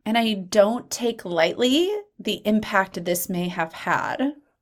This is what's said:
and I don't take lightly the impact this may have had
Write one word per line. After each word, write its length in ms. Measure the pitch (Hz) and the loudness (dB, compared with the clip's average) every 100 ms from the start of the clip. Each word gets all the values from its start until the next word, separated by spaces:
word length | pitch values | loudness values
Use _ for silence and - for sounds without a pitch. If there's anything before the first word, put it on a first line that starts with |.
| 214 | -2
and 120 | 233 | 0
I 160 | 226 | 0
don't 580 | 202 180 214 202 240 - | -2 2 4 4 2 -6
take 320 | - 233 226 | -4 -4 -4
lightly 680 | 180 170 170 - 247 277 359 415 403 - | -2 0 2 2 2 4 2 -2 -8 -8
the 220 | 214 196 208 | -6 -2 0
impact 580 | 214 214 202 190 - | 0 2 0 0 -4
this 260 | 175 175 - | -2 -2 -2
may 180 | 180 180 | -4 -4
have 260 | 180 165 | -4 -6
had 600 | - 180 151 - - 269 294 _ _ | -6 -2 -2 -2 -2 -4 -4 _ _